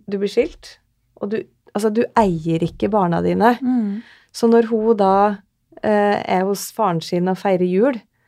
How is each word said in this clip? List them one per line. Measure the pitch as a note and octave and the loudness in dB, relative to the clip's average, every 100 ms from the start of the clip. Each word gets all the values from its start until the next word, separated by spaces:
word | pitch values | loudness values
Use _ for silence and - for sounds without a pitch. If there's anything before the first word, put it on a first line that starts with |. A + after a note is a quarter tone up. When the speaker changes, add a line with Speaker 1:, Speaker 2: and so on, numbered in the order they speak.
| - | -8
Speaker 1:
du | G3 | -6
blir | G3+ | -2
skilt, | A3+ D4+ - - - _ _ _ - | -2 -2 -4 -20 -20 _ _ _ -12
og | G#3 | -8
du, | A3 - _ _ G#3 | -6 -8 _ _ -4
altså, | A3 | -2
du | G#3+ A#3+ - | 0 0 2
eier | G#3 E3 D#3+ E3 | 2 0 -2 -2
ikke | E3+ - G#3 | -2 -4 -2
barna | G#3 F3+ E3+ | 0 0 0
dine. | F3 F3+ A3 A#3 | 0 2 2 2
Speaker 2:
Mm. | B3+ B3+ G#3 G3+ - - _ | -2 -2 -2 -6 -12 -20 _
Speaker 1:
Så | - A#3 | -2 2
når | A#3 A3+ | 4 2
hun | A#3 A3 A3 | 0 0 2
da, | F#3+ G3 G#3 G3+ - _ _ - | 2 4 2 -2 -12 _ _ -6
eh, | G#3+ G#3 G#3 G3+ - | 0 2 2 0 0
er | F#3 F#3+ | 0 0
hos | G3 - | -4 -6
faren | - G#3 E3 | -2 0 -2
sin | - F3 F3+ | -2 -2 -2
og | F#3 | -2
feirer | G3+ F#3 F3+ | 0 0 0
jul, | F#3 B3+ A#3 _ _ | 2 2 0 _ _